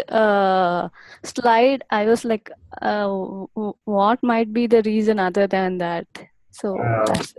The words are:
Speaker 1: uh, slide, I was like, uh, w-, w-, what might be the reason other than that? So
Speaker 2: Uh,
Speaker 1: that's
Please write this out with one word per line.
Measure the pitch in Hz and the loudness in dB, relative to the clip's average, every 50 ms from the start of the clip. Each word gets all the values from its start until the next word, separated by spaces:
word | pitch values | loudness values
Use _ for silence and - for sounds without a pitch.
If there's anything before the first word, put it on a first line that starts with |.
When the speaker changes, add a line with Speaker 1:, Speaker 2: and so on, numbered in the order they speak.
| - - | -2 0
Speaker 1:
uh, | - 226 220 214 202 202 196 190 190 185 185 175 175 175 - 175 - - - - - - - | 0 2 2 4 2 2 2 2 2 2 2 2 0 -2 -4 -6 -8 -14 -20 -20 -20 -18 -18
slide, | - - - 233 240 226 226 240 269 277 254 - - | -12 -8 -2 2 4 4 6 4 4 2 0 -2 -4
I | 233 214 208 | -2 0 2
was | 220 226 233 - | 2 2 0 0
like, | 240 220 214 - - - - - - - - | -2 -4 -4 -4 -10 -20 -20 -20 -20 -14 -6
uh, | - 214 208 208 208 | -4 -4 -2 -2 -2
w-, | 202 196 190 190 - - 190 190 - _ | -2 -4 -4 -6 -8 -8 -12 -14 -12 _
w-, | 220 214 208 - - _ | -8 -8 -8 -8 -10 _
what | - 208 196 196 208 233 254 - | -4 0 2 2 2 2 2 0
might | 240 233 226 233 214 214 | 0 0 0 0 0 0
be | 233 240 | -2 2
the | 226 233 226 214 | 4 4 4 4
reason | 220 214 220 214 214 220 208 | 2 0 2 2 2 2 2
other | 190 180 180 202 202 | 0 0 2 0 0
than | 190 196 190 190 185 185 180 | 2 2 0 0 0 -2 -2
that? | 175 175 170 170 - - - - - - _ _ _ _ | -4 -4 -4 -6 -8 -10 -16 -20 -20 -20 _ _ _ _
So | - - - 208 95 - | -14 -8 -8 -6 -4 -4
Speaker 2:
Uh, | - 120 117 110 107 | -2 -2 0 0 2
Speaker 1:
that's | 107 110 - - - - | 0 0 -2 -4 -8 -12